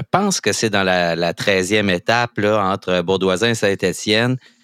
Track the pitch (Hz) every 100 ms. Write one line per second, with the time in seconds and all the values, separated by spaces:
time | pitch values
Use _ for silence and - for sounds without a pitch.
0 | - 175 208 185 107 95 113 101 95 90
1 | 85 82 85 82 - 95 92 107 101 87
2 | - 117 120 - 104 107 95 98 - 90
3 | 87 95 95 92 117 117 101 98 92 85
4 | - 107 123 131 - _